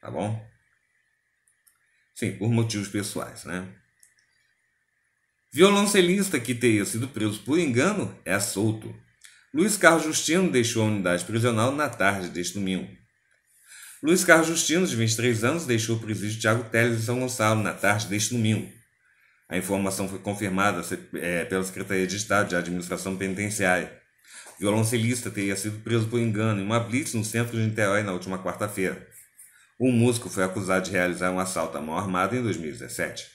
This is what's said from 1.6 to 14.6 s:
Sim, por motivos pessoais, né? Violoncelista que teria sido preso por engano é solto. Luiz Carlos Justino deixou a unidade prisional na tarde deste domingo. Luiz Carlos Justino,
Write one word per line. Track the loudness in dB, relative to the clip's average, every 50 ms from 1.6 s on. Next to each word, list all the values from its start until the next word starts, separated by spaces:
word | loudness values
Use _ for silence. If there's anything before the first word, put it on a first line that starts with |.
| _ _ _ _ _ _ _ _ _ _ _
Sim, | -4 -4 -4 -2 -2
por | 0 2
motivos | 2 2 2 2 0 -4 -4 -4
pessoais, | -4 -4 -4 -4 -6 -8 -8 -10 -12 -16 -12
né? | -8 -8 -8 -8 -10 -16 -20 _ _ _ _ _ _ _ _ _ _ _ _ _ _ _ _ _ _ _ _ _ _ _ _ _ _ _ _ _ _ _ _ _ _
Violoncelista | 2 6 6 6 8 6 4 4 4 4 6 6 4 2 2 0 -2 -2
que | -2 -2 -4
teria | 2 4 4 4 4 2
sido | 0 -2 -4 -4 -4
preso | -4 -2 -2 -2 -2 -4 -4
por | 0 0 2
engano | 2 2 2 2 2 2 2 0 -4 -6 -8 -10 -4
é | -2 0 0
solto. | 0 -2 -2 0 0 0 0 -2 -6 -14 -16 -16 -20 _ _ _ _ -20 -20 _ _ _ 0
Luiz | 0 2 2 2
Carlos | 6 6 6 6 6 2
Justino | 0 -2 -2 0 2 2 4 4 4
deixou | 4 4 2 2 2 2 2
a | 2
unidade | 2 2 2 2 2 0 0
prisional | -2 -2 0 2 2 2 4 2 2 2
na | 0 -2 -2
tarde | -2 2 2 2 2 2 -4 -6
deste | -6 -6 -6 -6 -6
domingo. | -4 -4 -2 -2 -4 -4 -8 -16 -20 _ _ _ _ _ _ _ _ _ _ _ _ _ -20 -20 -20 -20 -20 -18 -6
Luiz | 0 2 2 2 6
Carlos | 6 6 6 6 4
Justino, | 2 0